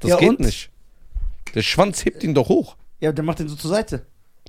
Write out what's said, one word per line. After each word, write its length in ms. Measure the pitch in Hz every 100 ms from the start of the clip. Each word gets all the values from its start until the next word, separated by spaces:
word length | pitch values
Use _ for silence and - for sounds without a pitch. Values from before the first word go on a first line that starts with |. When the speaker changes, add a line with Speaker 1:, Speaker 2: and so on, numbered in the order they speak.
Speaker 1:
Das 100 | -
Speaker 2:
Ja, 60 | 175
Speaker 1:
geht 100 | 185
Speaker 2:
und? 100 | 247
Speaker 1:
nicht. 300 | 110 - - - - - - - - - -
Der 80 | 117
Schwanz 420 | 110 - 196 175
hebt 180 | 185 -
ihn 100 | 170
doch 140 | 143 -
hoch. 280 | 254 - - - -
Speaker 2:
Ja, 120 | 156
der 120 | 151
macht 140 | 156 160
den 100 | 156
so 80 | 147
zur 140 | 156
Seite. 360 | 202 220 131 - _ _ -